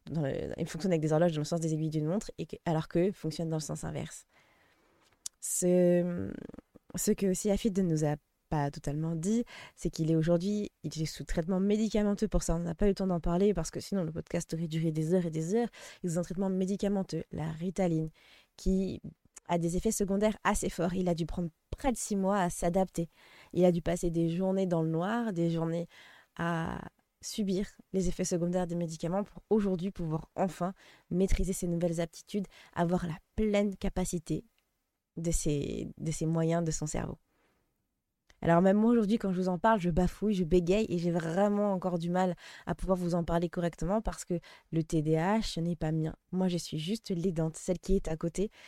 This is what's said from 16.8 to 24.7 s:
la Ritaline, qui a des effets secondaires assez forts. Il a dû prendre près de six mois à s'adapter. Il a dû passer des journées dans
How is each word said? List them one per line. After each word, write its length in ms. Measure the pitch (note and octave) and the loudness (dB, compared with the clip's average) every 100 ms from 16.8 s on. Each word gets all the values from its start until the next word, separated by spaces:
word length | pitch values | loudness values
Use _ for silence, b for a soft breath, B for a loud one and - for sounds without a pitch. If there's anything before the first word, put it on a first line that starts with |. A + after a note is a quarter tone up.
| G3 G3+ F#3 D#3+ - | 0 -2 -2 -6 -6
la 180 | E3 D#3 | -6 -6
Ritaline, 600 | D#3+ F3+ F3+ F#3 D#3+ D#3+ b b b b - | -4 -6 0 2 2 -2 b b b b -2
qui 420 | - F#3+ F#3+ - D#3 - _ - - | 2 2 0 -4 -10 -16 _ -20 -2
a 80 | F3 | 0
des 220 | E3 F3 | 2 0
effets 120 | A3+ | 0
secondaires 460 | - G3 G3 G#3+ - | 0 0 2 2 2
assez 240 | F3+ G#3 - | 0 0 -2
forts. 240 | - F3 | -2 -2
Il 160 | F3+ F3+ | 0 0
a 60 | |
dû 100 | E3 | 0
prendre 240 | E3 - E3+ - _ | -2 -2 -6 -8 _
près 220 | - C#4+ | -4 -2
de 40 | A#3 | -2
six 180 | - | -2
mois 260 | G3+ F#3+ G3+ | 0 2 2
à 100 | F3 | 0
s'adapter. 580 | - F3 F3+ F#3+ - E3 B B B B | 0 0 2 0 -2 -6 B B B B
Il 100 | D#3 | 4
a 80 | F3+ | 4
dû 80 | E3+ | 4
passer 300 | E3 F3 F3 | 0 -2 0
des 180 | E3 E3 | 0 0
journées 380 | E3+ F#3+ F#3+ | 0 0 0
dans 160 | F#3+ | 0